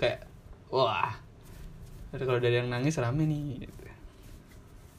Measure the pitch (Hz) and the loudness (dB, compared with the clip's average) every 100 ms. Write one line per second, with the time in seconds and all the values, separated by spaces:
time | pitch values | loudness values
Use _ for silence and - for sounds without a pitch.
0 | 123 - - - - - - 131 120 98 | 2 0 -6 -18 -18 -18 0 4 4 4
1 | - - - - - - - - - - | 0 -2 -12 -18 -16 -14 -14 -14 -14 -14
2 | - 131 131 123 120 120 123 123 139 156 | -10 -2 2 4 6 4 2 2 2 2
3 | 120 143 156 147 147 123 - - - - | 2 4 2 2 -2 -6 -10 -12 -16 -16
4 | - - - - - - - - - | -18 -18 -18 -18 -18 -20 -20 -20 -20